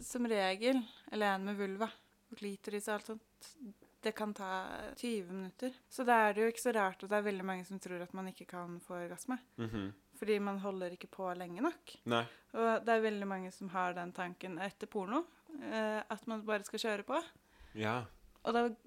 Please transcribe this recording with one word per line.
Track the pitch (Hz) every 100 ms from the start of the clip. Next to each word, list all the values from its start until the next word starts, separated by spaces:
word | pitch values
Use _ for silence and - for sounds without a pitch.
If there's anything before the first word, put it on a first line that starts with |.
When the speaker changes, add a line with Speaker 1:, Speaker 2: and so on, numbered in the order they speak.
Speaker 1:
som | - 247 240
regel, | 214 190 196 240 269 220 - -
eller | 214 208 190
en | 196
med | 202
vulva | 196 196 220 - _ _ _
og | 226
klitoris | 208 196 - 208 220
og | 208
alt | -
sånt, | 220 - _ - 320 226 - - _
det | 220 214
kan | 214
ta | 208 190 190 190 - 208 -
tyve | 240 220 175
minutter. | 190 185 - 254 - _
Så | - 240
da | 233 214
er |
det | 202
jo | 226
ikke | 226
så | 247 220
rart | 190 185
at | 196
det | 208
er | 208
veldig | 190 190
mange | 185 175
som | 196
tror | 180 175
at | 175
man | 190 185
ikke | 185 180
kan | 180 175 175
få | - 175
orgasme. | 175 175 - 247 - -
Speaker 2:
Mhm. | 113 110 98 - _ -
Speaker 1:
Fordi | 214 208
man | 202 196
holder | 202 190 180
ikke | 180 -
på | - 185 180
lenge | 175 175
nok. | 254 - - - 117
Speaker 2:
Nei. | 117 117 - _
Speaker 1:
Og | 220 226 220 226
det |
er | 226
veldig | 220 202 196
mange | 190 185
som | - 196
har | 185 180
den | 180 175
tanken | 175 180 180 185 170
etter | 196 - 208
porno, | 214 180 269 349 - - 302 220
eh, | 220 214 214 -
at | 214 226
man | 214
bare | 214 208
skal | 202 214
kjøre | - 202 -
på. | 294 339 - _ - - 107
Speaker 2:
Ja. | 110 123 110 - - -
Speaker 1:
Og | -
da | 233 240 220